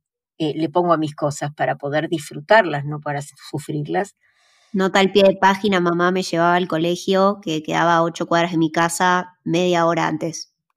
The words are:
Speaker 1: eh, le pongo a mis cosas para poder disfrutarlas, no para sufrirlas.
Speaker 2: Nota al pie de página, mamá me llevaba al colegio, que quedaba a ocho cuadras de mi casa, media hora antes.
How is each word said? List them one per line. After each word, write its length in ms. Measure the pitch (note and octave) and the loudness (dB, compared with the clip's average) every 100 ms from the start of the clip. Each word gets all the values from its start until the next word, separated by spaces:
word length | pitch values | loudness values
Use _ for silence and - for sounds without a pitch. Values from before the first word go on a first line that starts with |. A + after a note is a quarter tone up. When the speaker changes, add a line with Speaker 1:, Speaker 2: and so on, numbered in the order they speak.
| _ _ _ _ | _ _ _ _
Speaker 1:
eh, 140 | D#3 | -4
le 140 | D3+ D#3 | -2 -2
pongo 240 | F3+ F3 | 0 2
a 60 | D#3+ | 2
mis 180 | D3+ D3 | 0 -4
cosas 360 | D3 D3 D3 | -6 -4 -8
para 220 | - C#3 C#3 | -4 -4 -4
poder 320 | C#3+ D3+ D#3 | -4 -4 -2
disfrutarlas, 760 | D#3+ - D3+ C#3+ A3 F3 D3 | -6 -8 -14 4 4 4 -4
no 160 | C#3+ D3+ | -6 -8
para 200 | D3 C#3+ | -6 -8
sufrirlas. 920 | C#3+ - - D3+ D3+ D3+ D3 F3 G3+ _ _ _ _ _ _ | -10 -18 -12 -10 -6 -6 -4 -4 -4 _ _ _ _ _ _
Speaker 2:
Nota 280 | F#3+ F#3+ G3 | -2 0 2
al 100 | F#3+ | 2
pie 140 | G3+ | 6
de 120 | F#3+ F#3+ | 4 4
página, 400 | F#3+ G3 G#3+ F#3 | 2 2 0 0
mamá 320 | F3 E3+ F3 | 0 2 0
me 100 | F#3 | 0
llevaba 320 | F#3 E3 E3+ | -2 0 2
al 140 | F3+ F#3 | 2 0
colegio, 720 | D#3+ E3+ F3 - F#3+ F#3+ G3+ | -2 -2 -2 0 2 2 0
que 200 | D#3+ D#3 | -6 -6
quedaba 320 | D#3 D#3+ E3 E3 | -4 0 2 2
a 60 | |
ocho 240 | E3 E3 E3+ | 2 -2 -2
cuadras 260 | E3+ E3+ | 0 0
de 60 | E3 | 0
mi 120 | D#3+ | 0
casa, 680 | E3+ E3+ - F#3 F3+ F3+ _ | 0 0 0 0 0 -2 _
media 440 | D#3+ E3 F3+ E3+ E3 | -4 0 2 2 2
hora 200 | E3 D#3+ | 2 -2
antes. 480 | D#3 E3 D#3+ - _ _ | -2 -6 -8 -16 _ _